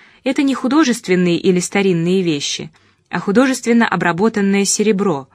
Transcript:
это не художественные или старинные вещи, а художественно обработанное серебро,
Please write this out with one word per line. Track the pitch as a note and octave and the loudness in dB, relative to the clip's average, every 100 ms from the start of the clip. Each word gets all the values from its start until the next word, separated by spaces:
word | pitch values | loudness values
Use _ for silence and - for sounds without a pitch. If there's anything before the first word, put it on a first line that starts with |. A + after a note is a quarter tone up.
| - _ | -20 _
это | C4 C#4 | -4 -2
не | C#4 | 0
художественные | B3 B3+ D4 C4+ A3+ - F3+ F3+ E3+ | 0 0 2 2 -2 -2 0 2 2
или | - F3+ | 2 0
старинные | F3+ G3+ G3 E3+ E3+ F#3+ | 0 0 0 0 0 0
вещи, | F3 C#3+ - - D#3 _ _ _ - | 0 -2 -4 -10 -12 _ _ _ -10
а | F3 | -6
художественно | G3+ G3 C4 B3+ A#3 A#3 A3+ | 0 2 2 0 0 2 2
обработанное | F3+ E3+ E3 A3 A3 G3 G3 | 0 -2 0 0 0 0 0
серебро, | G3 - G#3+ G3+ G3 C#3+ C3 | 0 0 0 0 0 -2 -8